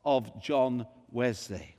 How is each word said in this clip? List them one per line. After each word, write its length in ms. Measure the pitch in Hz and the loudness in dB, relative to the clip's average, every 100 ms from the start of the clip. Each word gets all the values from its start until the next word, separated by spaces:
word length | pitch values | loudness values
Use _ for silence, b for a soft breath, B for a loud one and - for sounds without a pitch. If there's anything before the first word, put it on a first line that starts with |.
| 147 | 2
of 340 | 135 110 - | 2 0 -10
John 440 | - 143 131 123 113 - _ | 0 2 2 0 -6 -14 _
Wesley. 640 | 117 123 107 - 92 - | 0 0 0 -8 -10 -12